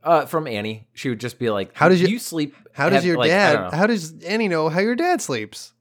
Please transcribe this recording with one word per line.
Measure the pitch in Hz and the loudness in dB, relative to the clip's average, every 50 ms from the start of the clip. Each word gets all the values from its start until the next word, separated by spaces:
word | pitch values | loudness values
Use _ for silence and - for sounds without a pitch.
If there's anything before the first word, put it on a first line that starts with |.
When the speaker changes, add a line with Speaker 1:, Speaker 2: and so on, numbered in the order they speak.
| _ | _
Speaker 1:
Uh, | 156 170 156 139 | 2 2 2 2
from | 135 - 165 156 | 0 -4 -4 -4
Annie. | 143 117 104 104 107 110 110 107 _ _ | -2 -6 -4 -4 -6 -8 -10 -14 _ _
She | - - 135 | -8 -6 -4
would | 123 107 | -4 -4
just | 120 123 - _ | -6 -8 -8 _
be | 123 117 | -2 -2
like, | 107 101 98 - _ | 0 -2 -4 -6 _
Speaker 2:
How | - 147 165 | 4 4 6
does | 185 180 | 6 6
Speaker 1:
You | 175 185 | 4 2
Speaker 2:
you, | 214 247 | 0 -2
Speaker 1:
sleep | - - - 160 151 147 - _ _ - _ | -6 -8 -6 -6 -6 -6 -8 _ _ -20 _
Speaker 2:
how | - 139 165 | -2 0 2
does | 196 175 165 | 2 2 2
Speaker 1:
hev-, | |
Speaker 2:
your | 180 170 143 | 2 0 2
Speaker 1:
like, | 120 151 | 2 2
I | 170 | 4
Speaker 2:
dad, | 196 202 180 151 | 4 4 4 2
Speaker 1:
don't | 117 95 90 - | 2 0 -2 -2
know. | 147 | 0
Speaker 2:
how | 185 | 0
does | 220 240 208 165 156 - - 165 | 2 0 0 -4 -8 -16 -14 -8
Annie | 170 202 220 233 202 | -6 -4 -2 0 0
know | 175 160 156 160 | 0 0 0 0
how | 156 175 | 0 0
your | 196 220 247 | 0 0 0
dad | 240 330 359 359 285 | 0 0 0 0 -2
sleeps? | - - 139 117 107 104 - - - - _ _ | -2 -4 -6 -6 -6 -8 -12 -18 -20 -20 _ _